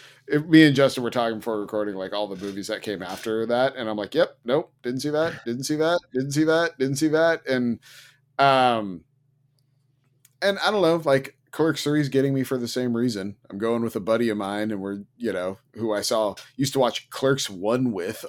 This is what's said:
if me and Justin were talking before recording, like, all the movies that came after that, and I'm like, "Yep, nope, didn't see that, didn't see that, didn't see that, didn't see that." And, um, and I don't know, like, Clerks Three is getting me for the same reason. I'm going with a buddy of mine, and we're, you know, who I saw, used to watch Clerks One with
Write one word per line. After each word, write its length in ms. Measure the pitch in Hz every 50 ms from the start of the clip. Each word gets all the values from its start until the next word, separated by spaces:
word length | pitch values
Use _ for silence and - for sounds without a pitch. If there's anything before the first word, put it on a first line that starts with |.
| - - - _ _ -
if 160 | - 151 151
me 180 | 175 160 156 160
and 100 | 151 139
Justin 280 | 135 139 135 - - 123
were 80 | 117
talking 260 | - 127 117 117 113 110
before 240 | 98 117 110 104
recording, 340 | 104 98 - 107 104 104 98
like, 160 | 95 95 95
all 160 | 101 104 104 101
the 160 | 98 90 98
movies 240 | 101 98 98 95 104
that 140 | 107 98
came 220 | - 110 101 87 95
after 420 | 104 98 - - 113 110 110 113
that, 300 | 117 120 120 131 139 131
and 120 | 127 120 110
I'm 80 | 107 104
like, 180 | 101 98 -
"Yep, 240 | 147 175 175 - _ -
nope, 280 | 117 123 151 175 - _ _
didn't 200 | - 120 127 131
see 100 | 127 147
that, 340 | 147 151 160 170 165 147 -
didn't 180 | 117 120 127 135
see 100 | - 151
that, 240 | 151 156 160 175 175 - _
didn't 200 | - 123 135 143
see 120 | 139 151 156
that, 320 | 156 160 165 170 160 - -
didn't 160 | 131 135 139 135
see 120 | 160 156
that." 360 | 147 156 160 165 165 160 - -
And, 320 | 131 127 123 120 117 - _ - - - - - _ _ _ _ _ -
um, 640 | 139 139 135 131 127 123 120 113 107 98 92 82 76 _ _ _ _ _ _ _ _ _ _ _ _ _ _ _ _ _ _ _ _ _ _ _ _ _ _ -
and 160 | 180 196 196 196
I 120 | 151 180
don't 100 | 214 208
know, 200 | 180 160 165 170 160
like, 280 | 156 135 135 135 - - _ _ _ -
Clerks 300 | - 156 165 147 143 -
Three 160 | 147 147 151
is 80 | 147 135
getting 240 | 127 135 135 139 135
me 100 | 135 131
for 140 | - 135 127
the 100 | 120 117
same 300 | - 123 123 123 117 117
reason. 400 | 120 127 110 101 95 101 101 _ _ -
I'm 80 | 90 98
going 240 | 107 117 117 117
with 140 | 117 113 -
a 60 | 113
buddy 260 | 98 98 113 113 120 117
of 100 | 107 104
mine, 340 | 101 98 101 104 107 110
and 100 | 110 98
we're, 220 | 95 98 98 101 101 - _
you 160 | - 120 110
know, 260 | 95 90 90 92 98 - _ _ -
who 180 | 110 117 113 104
I 80 | 104
saw, 340 | 101 - 120 110 110 101 95 - - - _ -
used 160 | 135 123 -
to 60 | 135
watch 300 | 127 120 - - - -
Clerks 400 | - - - 135 139 135 - -
One 440 | 101 90 92 104 117 127 131 123 110
with 320 | 92 85 98 110 - -